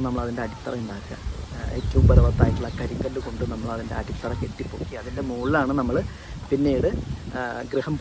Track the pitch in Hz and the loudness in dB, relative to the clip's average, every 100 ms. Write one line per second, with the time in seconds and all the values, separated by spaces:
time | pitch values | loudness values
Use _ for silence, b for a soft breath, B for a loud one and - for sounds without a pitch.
0 | 127 123 120 120 113 - 123 123 110 101 | -2 -2 -2 -4 -6 -6 -8 -6 -6 -8
1 | - - - - - - - - - - | -10 -8 -8 -8 -8 -6 -4 -2 2 6
2 | - - - - - - 117 - 113 117 | 10 10 8 6 4 2 -4 -4 -6 -4
3 | 131 131 123 - 120 110 120 113 113 123 | -4 -4 -6 -4 -4 -4 -4 -4 -4 -6
4 | 110 - 117 120 117 - - 110 - 120 | -6 -6 -4 -4 -4 -6 -8 -6 -8 -8
5 | 123 127 135 120 131 156 131 139 123 147 | -8 -6 -4 -2 2 2 2 2 2 0
6 | 196 B B B - 139 143 127 160 - | -2 B B B -2 2 4 4 2 0
7 | - - - 127 123 120 123 135 151 147 | -4 -8 -8 -6 -6 -6 -4 -2 -2 0